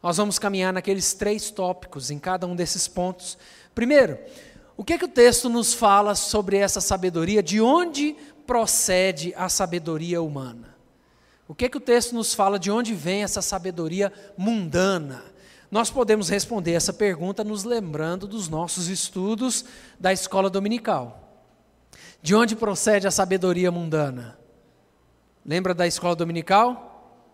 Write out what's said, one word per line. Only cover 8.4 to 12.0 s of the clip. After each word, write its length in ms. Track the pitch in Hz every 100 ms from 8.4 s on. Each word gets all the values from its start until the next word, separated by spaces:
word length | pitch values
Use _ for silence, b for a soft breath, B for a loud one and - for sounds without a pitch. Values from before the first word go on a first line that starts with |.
| -
procede 880 | 240 220 - - 185 190 160 165 185
a 120 | 180
sabedoria 760 | - 180 175 165 160 170 170
humana? 540 | 160 143 131 117 117 - _ b b b b b b
O 60 |
que 100 | 151
é 40 | 247
que 80 | 269
o 40 |
texto 340 | - 240